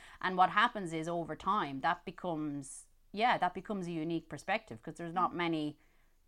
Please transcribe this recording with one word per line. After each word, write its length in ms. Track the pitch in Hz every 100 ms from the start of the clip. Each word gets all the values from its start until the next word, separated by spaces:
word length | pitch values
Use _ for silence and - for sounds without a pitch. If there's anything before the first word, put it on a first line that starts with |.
| - -
And 160 | 185 185
what 140 | 180
happens 420 | 202 240 214 170
is 160 | 160 160
over 260 | 170 156
time, 460 | 151 190 208 147 135
that 240 | 165 175
becomes, 800 | - - 180 156 151 143 139 - - _ _
yeah, 260 | 196 240 185
that 160 | 180
becomes 320 | 196 - 202 170
a 60 |
unique 360 | 165 165 165 -
perspective, 540 | 143 - 214 - 113
'cause 140 | - -
there's 180 | 170
not 200 | 175 175
many 440 | 175 170 160 151 - _ _ _ _